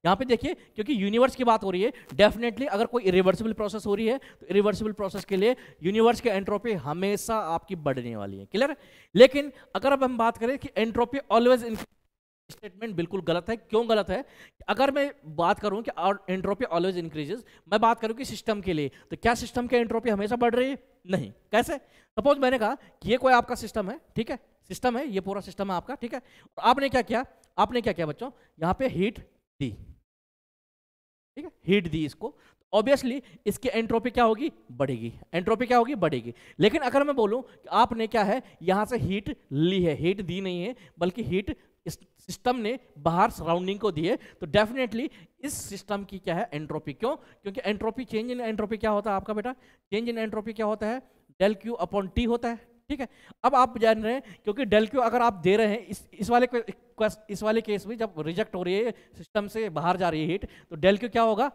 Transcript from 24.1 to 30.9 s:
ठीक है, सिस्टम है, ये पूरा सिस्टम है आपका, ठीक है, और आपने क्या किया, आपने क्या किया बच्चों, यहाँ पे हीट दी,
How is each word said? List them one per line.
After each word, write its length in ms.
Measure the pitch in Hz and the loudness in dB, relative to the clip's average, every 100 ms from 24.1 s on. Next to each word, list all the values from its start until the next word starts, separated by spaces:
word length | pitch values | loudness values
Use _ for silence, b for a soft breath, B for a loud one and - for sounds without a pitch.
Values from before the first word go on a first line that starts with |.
| - | -6
ठीक 140 | 233 | -6
है, 80 | 269 _ _ _ | -8 _ _ _
सिस्टम 280 | 185 254 233 | -2 -2 -2
है, 80 | 294 | -4
ये 120 | 190 | -4
पूरा 200 | 185 202 | -4 -8
सिस्टम 280 | 190 - 196 | -8 -8 -4
है 60 | 180 | -4
आपका, 180 | - 285 | -6 -10
ठीक 180 | 240 | -8
है, 80 | 262 b b b - | -10 b b b 2
और 60 | |
आपने 240 | 196 269 277 | 4 4 4
क्या 140 | 254 | 0
किया, 220 | - 240 - _ _ - | 2 -2 -2 _ _ 0
आपने 220 | 208 240 | 2 2
क्या 100 | 226 | -2
किया 140 | 170 156 | -2 -4
बच्चों, 240 | 147 254 b b _ | -4 -10 b b _
यहाँ 140 | 160 | -2
पे 120 | - 262 | 0 0
हीट 300 | 175 202 - - _ _ _ | 0 -2 -2 -20 _ _ _
दी, 100 | 131 101 - - _ _ _ _ _ _ _ _ _ | -6 -6 -18 -20 _ _ _ _ _ _ _ _ _